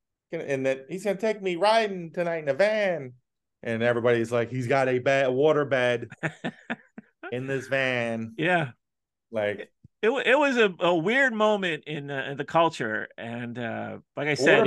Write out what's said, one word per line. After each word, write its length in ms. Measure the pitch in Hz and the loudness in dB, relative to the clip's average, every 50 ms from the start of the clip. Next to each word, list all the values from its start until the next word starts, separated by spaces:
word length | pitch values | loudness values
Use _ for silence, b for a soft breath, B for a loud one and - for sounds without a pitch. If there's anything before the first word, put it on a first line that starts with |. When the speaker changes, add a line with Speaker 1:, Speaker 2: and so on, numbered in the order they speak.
| _ _ _ _ _ _ - | _ _ _ _ _ _ -10
Speaker 1:
gonna," 120 | 165 - | -10 -6
and 200 | - 139 135 131 | -4 -4 -2 0
then, 200 | 131 135 135 135 - | 0 -2 -2 -4 -8
"He's 160 | 165 190 190 | -10 -6 -4
gonna 120 | 208 190 185 | -4 -2 -2
take 240 | - 220 208 208 190 | -2 -2 -2 -2 -4
me 140 | 190 180 | -4 -2
riding 540 | 165 185 208 220 226 220 208 196 185 170 165 | 2 2 4 4 4 2 2 -2 -6 -8 -8
tonight 280 | - 185 175 170 170 165 | -6 -4 -4 -2 -4 -2
in 100 | 156 143 | -2 -2
a 60 | 135 | 0
van." 580 | - 196 208 220 214 208 190 175 151 139 127 123 - _ _ _ _ _ _ _ _ - | 2 2 2 2 2 0 0 -2 -2 -6 -10 -14 -18 _ _ _ _ _ _ _ _ -8
And 200 | 117 113 113 117 | -6 -2 0 2
everybody's 500 | 120 120 117 113 123 120 117 117 110 120 | 2 2 2 4 4 4 2 2 0 0
like, 160 | 120 113 110 | -2 -2 -2
"He's 160 | 123 131 123 | -4 -6 -2
got 220 | 117 139 135 131 127 | 0 0 2 2 2
a 100 | 127 127 | 0 0
bed, 280 | 123 139 135 135 139 | 2 2 2 2 2
a 40 | 127 | 2
water 360 | 127 127 143 156 151 147 147 | 2 4 4 4 4 4 2
bed 420 | 127 139 127 123 123 120 117 117 110 - - - | 2 2 2 2 2 0 0 -4 -8 -10 -8 -8
Speaker 2:
<laughs> 1080 | 160 - - - 240 - - - - - - _ _ _ - - _ _ _ - 359 120 | -8 -8 -8 -10 -10 -10 -10 -10 -10 -10 -10 _ _ _ -20 -20 _ _ _ -14 -10 -10
Speaker 1:
in 140 | 123 131 | -8 -6
this 200 | 135 135 135 117 | -4 -6 -6 -4
van." 680 | - 131 135 135 131 127 123 117 117 113 113 113 110 113 - | -2 -2 0 0 0 0 0 -2 -2 -2 -4 -6 -8 -6 -4
Speaker 2:
Yeah. 320 | 151 170 185 170 156 123 - _ _ _ _ _ _ _ _ _ _ _ | 0 2 2 2 0 -2 -6 _ _ _ _ _ _ _ _ _ _ _
Speaker 1:
Like 280 | 113 110 104 104 104 98 | -4 -2 -2 -2 -2 -4
Speaker 2:
It, 100 | - - _ _ - _ _ _ - | -8 -14 _ _ -20 _ _ _ 0
it 60 | 214 | 0
wa-, 140 | 269 262 - | 0 2 2
it 140 | - 247 294 | 2 4 4
was 180 | 294 277 262 | 4 4 4
a, 160 | 240 220 202 175 - | 4 2 2 2 2
a 140 | 175 170 180 | 2 2 2
weird 380 | 170 156 190 233 269 277 262 226 | 2 2 2 2 2 2 2 2
moment 500 | 214 214 214 214 202 190 175 160 147 - | 2 2 2 2 2 0 -2 -4 -6 -6
in, 240 | 151 151 160 143 139 | -8 -8 -8 -8 -6
uh, 180 | 143 135 - 131 | -6 -6 -6 -6
in 80 | 143 143 | -6 -8
the 60 | 143 | -8
culture. 600 | - - 165 170 160 160 - 135 110 107 107 104 - - - | -2 0 2 2 2 0 -2 -4 -4 -4 -4 -6 -8 -12 -12
And, 400 | 95 117 117 120 123 120 120 123 | -12 -10 -10 -10 -10 -10 -8 -8
uh, 400 | 120 113 110 110 107 104 104 101 - _ _ | -8 -6 -6 -6 -8 -8 -10 -12 -16 _ _
like 120 | - 143 151 | -6 -2 -2
I 60 | 147 | 0
said, 260 | 131 131 156 151 - | 4 6 6 6 6
Speaker 1:
Water 60 | 214 | 8